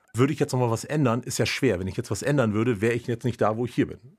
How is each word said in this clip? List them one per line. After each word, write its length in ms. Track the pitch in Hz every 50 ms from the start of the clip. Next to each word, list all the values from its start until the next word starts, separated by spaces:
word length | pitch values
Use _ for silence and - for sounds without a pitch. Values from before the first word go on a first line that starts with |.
| _ _ -
Würde 180 | 107 127 139 160
ich 80 | -
jetzt 120 | - - -
noch 60 | 127
mal 120 | 123 117
was 140 | 113 113 -
ändern, 380 | - 139 156 147 117 113 123 -
ist 160 | - - -
ja 80 | 120
schwer. 320 | - - - - 127 101 85
Wenn 80 | 92
ich 100 | 92 92
jetzt 140 | - 113 -
was 120 | 107 - -
ändern 320 | 127 143 143 123 110 101
würde, 260 | 107 113 123 120 98
wär 120 | 104 117 120
ich 120 | 120 117
jetzt 180 | - 120 120 -
nicht 160 | 123 117 -
da, 160 | - 104 110
wo 100 | 110 123
ich 80 | 120 -
hier 120 | - 135
bin. 140 | - - - - 131 -